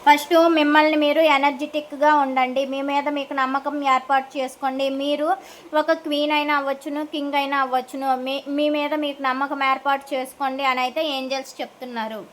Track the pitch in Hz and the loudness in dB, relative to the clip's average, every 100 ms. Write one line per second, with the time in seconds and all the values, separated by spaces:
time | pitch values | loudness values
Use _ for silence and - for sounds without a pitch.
0 | - 294 - 339 330 320 294 302 302 311 | 6 4 6 4 6 4 4 4 4 2
1 | 294 294 320 277 277 262 294 302 294 285 | 2 4 4 4 2 -2 -6 -6 -8 0
2 | 294 302 269 262 254 254 269 269 277 285 | 4 4 2 0 0 0 -2 -2 -2 -2
3 | 285 294 277 277 262 277 277 294 277 262 | -2 -4 -4 -2 -2 -2 -4 -2 2 0
4 | 254 269 262 285 262 262 269 262 269 269 | 2 0 0 -6 -6 -4 -4 -2 -2 -2
5 | 285 294 302 381 - - - 302 311 320 | -2 0 0 -2 -6 -20 -4 -2 0 0
6 | 320 294 294 302 294 294 277 269 311 285 | 0 -2 0 0 2 0 0 -4 -6 -6
7 | 302 302 285 285 277 277 262 254 247 277 | -6 -6 -2 -2 0 0 0 0 -2 -6
8 | 269 254 254 277 277 285 302 294 294 302 | -2 -2 -2 -6 -4 0 0 0 -2 -2
9 | 294 285 269 262 277 285 269 269 277 269 | -4 -2 -2 -2 -2 -2 0 0 0 -2
10 | 269 269 262 - 269 262 269 254 254 254 | -2 -6 -6 -4 -4 -2 -2 0 -2 -2
11 | 320 269 262 269 269 - 240 - 247 240 | -2 -2 -4 -6 -6 -10 -12 -10 -12 -8
12 | 220 220 175 | -8 -8 -14